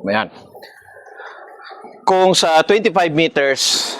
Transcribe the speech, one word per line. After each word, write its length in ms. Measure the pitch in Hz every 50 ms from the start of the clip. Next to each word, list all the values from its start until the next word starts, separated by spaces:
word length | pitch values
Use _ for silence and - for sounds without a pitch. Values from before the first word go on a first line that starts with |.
| - 98
Ayan. 240 | - 110 107 85 - - - - - - - - - - - - - - - - - - - - - - - - - - - - - - - - - - - -
Kung 240 | 185 185 185 185 180
sa 320 | - - 170 160 156 160
twenty-five 480 | - 202 220 202 226 165 190 175 175 147
meters, 800 | 151 165 156 - 151 139 139 135 127 - - - - - - - -